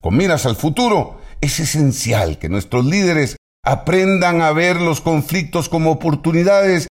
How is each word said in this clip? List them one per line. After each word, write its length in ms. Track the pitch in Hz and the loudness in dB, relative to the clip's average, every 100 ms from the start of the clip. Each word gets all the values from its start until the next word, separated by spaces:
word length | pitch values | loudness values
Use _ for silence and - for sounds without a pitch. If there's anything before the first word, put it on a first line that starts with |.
Con 140 | 85 110 | 0 0
miras 280 | 190 156 | 2 0
al 120 | 131 110 | -2 -2
futuro, 640 | 160 156 247 196 120 - - - | -2 0 2 2 -2 -10 -18 -6
es 200 | 143 - | -4 -2
esencial 800 | 156 151 143 - 113 110 87 76 | -4 0 0 0 -2 0 0 -4
que 80 | 80 | -4
nuestros 360 | 98 - 123 | -6 -2 -2
líderes 520 | 127 196 185 160 139 - _ _ | 0 2 2 2 -2 -6 _ _
aprendan 800 | - 139 - 185 190 190 175 170 | -2 -2 0 2 2 2 2 2
a 80 | 160 | 2
ver 300 | 151 175 175 | 2 0 0
los 200 | 175 143 | 0 -2
conflictos 680 | 165 156 143 185 151 175 151 | 0 -2 0 -4 -2 -4 -2
como 240 | 170 160 | 0 0
oportunidades 960 | 156 170 147 160 165 175 202 196 180 - | 0 -2 -2 0 2 4 4 4 0 -2